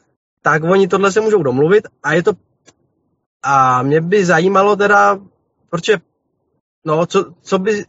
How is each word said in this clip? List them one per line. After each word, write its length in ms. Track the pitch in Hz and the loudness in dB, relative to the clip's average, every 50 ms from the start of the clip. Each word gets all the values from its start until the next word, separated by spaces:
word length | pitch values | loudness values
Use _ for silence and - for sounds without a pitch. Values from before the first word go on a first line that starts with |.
| _ _ _ _ _ _ _ _ | _ _ _ _ _ _ _ _
tak 220 | - 151 147 160 156 | -4 -2 -2 -2 0
oni 240 | 170 190 196 196 180 | 0 2 2 2 2
tohle 240 | 208 185 196 196 | 0 0 0 0
se 100 | 185 220 | 0 0
můžou 220 | 214 220 214 196 151 | 0 0 0 0 0
domluvit 440 | 131 120 131 147 160 202 214 - - _ _ - | 0 0 0 0 2 2 2 0 -2 _ _ -6
a 100 | - 156 | -4 -2
je 100 | 175 170 | -2 0
to, 80 | 214 196 - _ _ _ _ _ _ - _ _ _ _ _ _ _ _ _ _ _ _ _ - | -2 -2 -4 _ _ _ _ _ _ -20 _ _ _ _ _ _ _ _ _ _ _ _ _ -4
a 400 | 143 139 135 131 131 127 127 127 | -2 0 2 2 2 0 0 -2
mě 180 | 139 147 160 | 0 -2 -2
by 240 | 165 175 202 214 185 | -2 0 0 0 2
zajímalo 500 | 175 180 160 175 190 196 190 196 208 208 | 2 0 2 2 0 2 2 2 2 2
teda, 440 | 190 202 208 208 202 202 202 202 196 - - _ _ _ _ _ _ _ _ | 0 2 2 2 4 2 2 0 -2 -6 -16 _ _ _ _ _ _ _ _
protože, 280 | - 170 - - 208 175 - _ _ _ _ _ _ _ _ _ _ _ _ _ _ _ - | -10 -6 -2 -2 -2 -2 -4 _ _ _ _ _ _ _ _ _ _ _ _ _ _ _ -6
no, 200 | 160 151 160 175 | -4 -2 -2 -2
co, 200 | 175 - 196 170 - 165 _ | -2 -2 -4 -4 -6 -8 _
co 180 | _ - 196 190 | _ -6 -4 -4
by, 260 | 185 220 214 208 - | -2 -2 -4 -4 -6